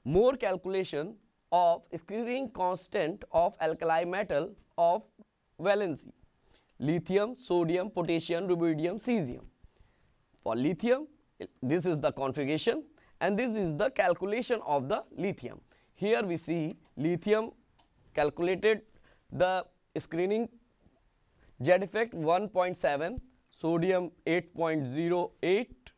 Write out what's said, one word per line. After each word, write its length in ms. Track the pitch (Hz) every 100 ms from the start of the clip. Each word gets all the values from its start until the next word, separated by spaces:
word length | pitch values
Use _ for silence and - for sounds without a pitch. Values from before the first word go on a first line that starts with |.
| -
more 320 | 165 247 269
calculation 760 | 208 190 185 190 185 147 160 226 _ _ -
of 300 | 175 175 170 - 165
screening 520 | - 208 233 247 262
constant 720 | - 180 185 - 208 156 202 -
of 240 | 165 175 -
alkali 460 | 160 160 165 165 175
metal 500 | 185 214 147 160 - _ -
of 260 | 170 185 220 _ - _ _ -
valency, 540 | 170 202 202 139 - - _ _ _ _ _ -
lithium, 560 | 135 170 170 190 208 254
sodium, 540 | - 175 165 175 196
potassium, 580 | 202 165 165 160 170 190
rubidium, 480 | 175 170 156 165 208
cesium. 480 | - 233 139 127 - _ - _ _ _ _ _ _ _
For 140 | - 113
lithium, 520 | 135 180 226 254 302 _ _ - 90 -
this 240 | 127 165 175
is 140 | 156
the 120 | 143
configuration 720 | - 135 131 135 151 233 269 294 _ _ -
and 180 | 170 202
this 180 | 247 220
is 200 | 180 147
the 140 | 208
calculation 680 | - 190 170 190 214 247 233 -
of 240 | 147 131
the 140 | 214 - -
lithium. 460 | 185 170 - - - _ _
Here 300 | - 196 233
we 140 | 202 170
see 400 | - 170 156 - _ -
lithium 540 | 151 170 202 214 226 - _ _ _ _ _ -
calculated 680 | 147 - 175 185 208 214 - - - _ -
the 340 | 131 180 185 - _ _ -
screening 520 | - 165 185 214 233 - _ _ _ _ _ _ _ _ _ -
Z 80 | 127
effect 400 | 180 190 202 233 202
one 340 | 156 175 208
point 260 | 185 180 180
seven, 440 | 160 143 165 247 - _ _
sodium 600 | - 160 170 175 185 180 - -
eight 300 | 170 165 -
point 320 | 165 160 135
zero 420 | 135 170 175 175 -
eight 480 | 160 190 247 - -